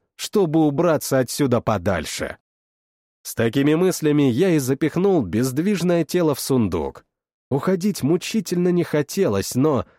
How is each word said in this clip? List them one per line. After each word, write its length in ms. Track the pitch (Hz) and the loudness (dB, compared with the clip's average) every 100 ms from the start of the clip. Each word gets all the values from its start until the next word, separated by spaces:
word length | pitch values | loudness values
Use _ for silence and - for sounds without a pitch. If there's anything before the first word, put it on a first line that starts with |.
| _ - | _ -14
чтобы 460 | - 214 180 156 156 | -4 0 2 2 2
убраться 520 | 139 175 151 - 135 | 2 2 0 0 0
отсюда 420 | 127 - 143 120 | 0 0 0 2
подальше. 760 | 107 104 85 87 76 - 76 - _ _ _ _ _ _ _ _ | 0 -2 -2 -4 -4 -8 -10 -12 _ _ _ _ _ _ _ _
С 120 | - - | -12 -2
такими 380 | 113 139 139 | 0 2 2
мыслями 500 | 156 185 165 151 147 | 2 2 0 0 2
я 260 | 139 117 190 | 2 2 2
и 100 | 160 | 2
запихнул 640 | 127 135 156 - 196 180 | 0 0 0 0 2 2
бездвижное 840 | 98 104 131 127 180 202 175 170 | 0 -2 -2 -2 -2 0 2 0
тело 320 | 165 180 160 139 | 0 0 0 0
в 60 | |
сундук. 640 | - 135 104 82 69 - _ _ _ _ - | 0 0 2 -2 -6 -10 _ _ _ _ -6
Уходить 540 | 139 - 185 202 185 | -4 0 0 -2 -2
мучительно 640 | 135 175 - 220 180 175 180 | 0 -2 -2 -6 -2 -2 0
не 160 | 175 | 0
хотелось, 720 | 160 151 151 - 180 98 95 123 | 0 -2 -2 0 0 0 -2 0
но, 300 | 151 131 - | 2 0 -4